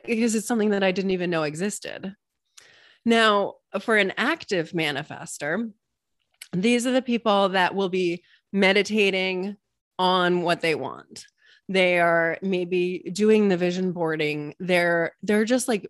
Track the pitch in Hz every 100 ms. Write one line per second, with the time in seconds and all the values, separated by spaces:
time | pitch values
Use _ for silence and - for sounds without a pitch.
0 | - 226 233 220 202 233 208 202 190 185
1 | 190 185 180 165 151 151 202 - - -
2 | 190 196 _ _ _ - - _ _ _
3 | 233 226 220 202 190 - _ 196 - 214
4 | 196 - 233 320 - 190 160 170 156 139
5 | 151 131 160 - 147 180 226 - _ _
6 | _ _ _ _ - 170 214 240 240 254
7 | 247 233 226 202 196 190 180 190 190 185
8 | 180 175 - _ _ 196 190 196 202 214
9 | 196 190 185 185 196 202 _ _ _ -
10 | 185 185 175 180 170 165 165 143 131 64
11 | - - - _ _ _ - 190 180 180
12 | 170 170 165 160 190 185 175 180 180 185
13 | - 180 214 220 202 180 180 180 185 175
14 | 165 156 151 151 147 - 180 180 175 170
15 | 165 - 190 214 220 254 262 214 -